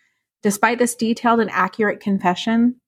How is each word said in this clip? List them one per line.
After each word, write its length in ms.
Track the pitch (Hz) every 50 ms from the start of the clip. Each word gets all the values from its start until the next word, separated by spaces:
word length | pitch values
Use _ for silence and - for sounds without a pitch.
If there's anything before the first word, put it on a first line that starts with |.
| _ _ _ _ _ _ _ _
Despite 360 | - 208 202 - 226 220 233 240
this 160 | 247 240 -
detailed 460 | - 233 220 226 - - 233 233 233
and 100 | 220 -
accurate 500 | - 185 185 190 - - 214 208 - -
confession, 760 | - 208 196 190 - 180 185 - - 226 226 233 233 247 247 - _